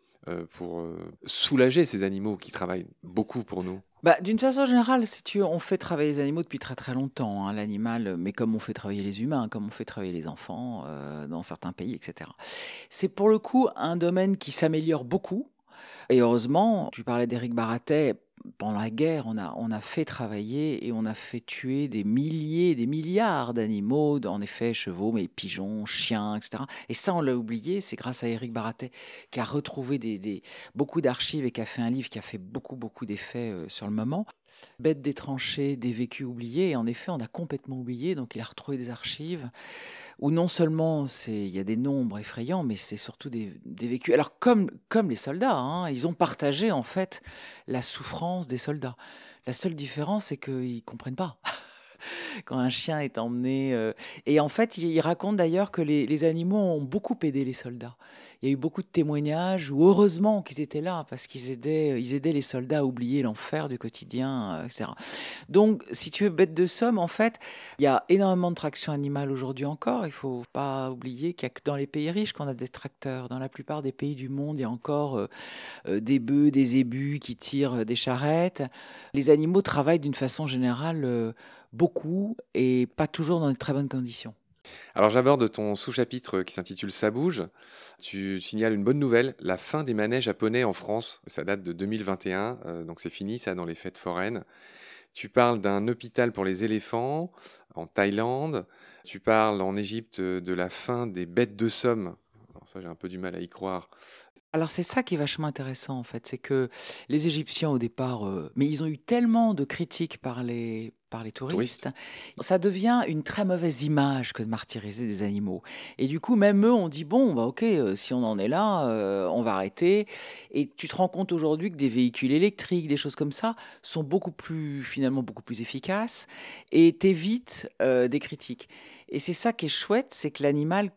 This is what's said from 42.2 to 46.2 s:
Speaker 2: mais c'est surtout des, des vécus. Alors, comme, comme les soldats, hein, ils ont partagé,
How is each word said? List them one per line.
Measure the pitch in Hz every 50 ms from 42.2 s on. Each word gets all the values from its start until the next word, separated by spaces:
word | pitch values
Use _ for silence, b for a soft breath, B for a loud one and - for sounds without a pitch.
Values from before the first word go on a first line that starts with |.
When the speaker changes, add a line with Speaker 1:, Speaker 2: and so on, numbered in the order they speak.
| 107 - - 120 117 131 180 185 156
Speaker 2:
mais | 120 107
c'est | 98 - - 107
surtout | 101 - - - - - 143
des, | 120 113 107 95 80 - -
des | 62 76 90 113
vécus. | 120 127 127 - - 120
Alors, | 139 143 - - -
comme, | - 247 240 214 185 - - - _ -
comme | - 226 214 165
les | 117
soldats, | - - 135 143 185 240 269 202
hein, | 139 123 135 160 180 180 160
ils | 139 123 135
ont | 170 170
partagé, | -